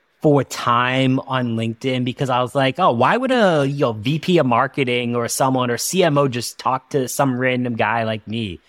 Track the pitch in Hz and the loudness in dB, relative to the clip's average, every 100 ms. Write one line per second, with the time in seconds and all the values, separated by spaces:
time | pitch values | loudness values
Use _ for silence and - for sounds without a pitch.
0 | _ _ 160 143 - - - 120 123 131 | _ _ 2 4 2 -4 0 2 2 2
1 | 131 131 - 131 123 113 113 113 135 127 | 2 0 -2 -4 -2 -2 -4 -4 -4 -2
2 | 123 117 131 123 123 143 131 131 180 120 | -4 -4 -2 0 0 0 0 2 0 2
3 | 127 220 254 254 202 160 139 143 135 110 | 2 2 0 2 2 2 0 0 -2 -2
4 | 113 156 - 170 131 117 135 - 127 123 | -2 -2 2 2 4 2 0 -2 -2 -2
5 | 120 120 117 - 135 131 123 117 - 180 | -2 -2 -2 0 0 2 0 -2 -2 2
6 | 170 143 139 120 - - 120 131 - 147 | 2 2 0 -2 -8 -6 -4 -4 -4 -4
7 | 123 - 139 123 127 127 123 113 107 117 | -4 0 0 0 0 0 -2 -2 0 0
8 | 113 110 - 113 107 80 | -2 -4 -6 -6 -6 -8